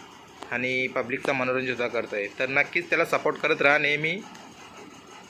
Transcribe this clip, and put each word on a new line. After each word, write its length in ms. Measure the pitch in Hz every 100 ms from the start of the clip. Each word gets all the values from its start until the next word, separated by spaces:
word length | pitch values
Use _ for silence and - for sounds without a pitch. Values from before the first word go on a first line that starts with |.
| - - - - -
आणि 360 | 120 127 127 127
पब्लिकचा 460 | 127 120 135 -
मनोरंजनसुद्धा 540 | 135 127 127 127 120 120
करतोय. 400 | 113 110 104 101 -
तर 100 | 131
नक्कीच 400 | 139 143 175 170
त्याला 160 | 160 165
सपोर्ट 320 | 147 151 -
करत 240 | 151 160
राहा 160 | 143 151
नेहमी. 440 | 147 147 160 190 - - - - - - - - - - -